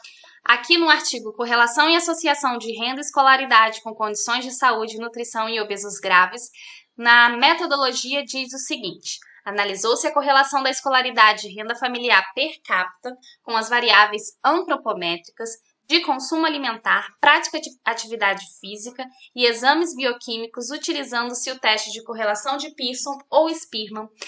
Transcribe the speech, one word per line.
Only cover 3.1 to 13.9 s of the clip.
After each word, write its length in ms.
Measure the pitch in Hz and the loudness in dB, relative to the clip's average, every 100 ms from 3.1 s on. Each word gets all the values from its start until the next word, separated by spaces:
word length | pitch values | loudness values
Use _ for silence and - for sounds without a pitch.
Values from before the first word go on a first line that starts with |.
| 285 269 262 262 226 220 220 | 2 6 4 6 6 6 0
com 120 | 226 | -12
Condições 500 | 214 214 208 - 240 | -6 -4 -4 -2 -4
de 80 | 254 | -4
Saúde, 460 | 247 262 226 220 220 | 0 0 0 -4 -8
Nutrição 500 | 233 233 233 233 220 | -10 -10 -8 -6 -4
e 140 | 226 | -4
Obesos 380 | 208 196 202 190 | -4 -6 -8 -8
Graves, 440 | 196 180 185 240 - - - - _ - | 2 4 4 -2 -16 -20 -20 -20 _ -4
na 320 | 233 240 240 | 4 6 6
metodologia 920 | 240 277 339 339 277 262 240 247 285 277 | 4 4 4 0 0 0 -2 -4 -6 -6
diz 260 | 269 254 | -8 -8
o 40 | 269 | -10
seguinte: 600 | - 277 196 - - - - _ - | -10 -8 -8 -10 -12 -14 -16 _ -8
analisou-se 640 | 202 202 190 220 262 311 | -4 -4 -2 -2 0 0
a 60 | |
correlação 500 | 285 277 269 277 277 | 0 4 4 4 0
da 80 | 262 | -2
escolaridade 760 | 269 277 262 247 226 214 208 208 | -2 0 0 0 6 6 4 -4
e 60 | |
renda 220 | 196 220 240 | -10 -8 -6
familiar 480 | 254 247 240 202 190 | -4 -4 2 4 2
per 260 | - 311 - - | -4 -6 -6 -4
capita 500 | 190 185 - 247 254 _ _ | -2 -2 -8 -16 -16 _ _
com 120 | - 226 | -4 -4
as 140 | 226 | 0
variáveis 540 | 240 233 | 0 6